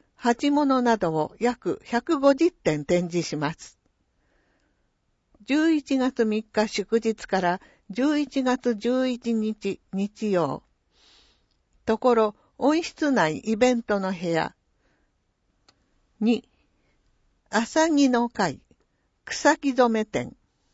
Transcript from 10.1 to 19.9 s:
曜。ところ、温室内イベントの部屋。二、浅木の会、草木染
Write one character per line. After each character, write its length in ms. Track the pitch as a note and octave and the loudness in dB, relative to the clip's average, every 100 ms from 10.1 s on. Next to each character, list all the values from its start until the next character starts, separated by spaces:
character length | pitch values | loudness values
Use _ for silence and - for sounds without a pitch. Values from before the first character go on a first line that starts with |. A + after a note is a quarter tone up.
| - G#3+ | -4 -2
曜。 320 | F#3 C#3+ D#3 - _ _ _ _ _ _ _ _ _ _ _ - | 0 0 -4 -12 _ _ _ _ _ _ _ _ _ _ _ -4
と 120 | A3 | 0
こ 180 | B3+ A3+ | 2 4
ろ、 200 | G#3+ - _ - | 2 -2 _ -2
温 260 | C4+ D#4+ | 0 0
室 280 | E4 - D4+ | -2 -4 0
内 280 | A#3+ D#3+ D#3+ | 2 2 0
イ 160 | - G#3+ | -4 2
ベ 200 | B3 A#3+ | 2 2
ン 60 | |
ト 180 | - G3+ | -2 -2
の 140 | F#3+ | -2
部 140 | F3+ E3+ | -6 -2
屋。 280 | D#3+ - - _ _ _ _ _ _ _ _ _ _ _ _ _ _ _ _ | -2 -2 -8 _ _ _ _ _ _ _ _ _ _ _ _ _ _ _ _
二、 280 | G#3+ A#3 - _ _ _ _ _ _ _ _ _ _ | 0 0 -4 _ _ _ _ _ _ _ _ _ _
浅 400 | G#3 A3+ D#4+ D#4+ | -2 0 2 2
木 200 | D4 C4+ | 4 4
の 200 | B3 A#3+ | 2 -2
会、 320 | - F3+ F#3 _ _ _ _ _ _ - | -2 -4 -4 _ _ _ _ _ _ -14
草 320 | - D4 C#4+ | 0 2 2
木 160 | C#4+ | 0
染 180 | B3+ B3 | 2 2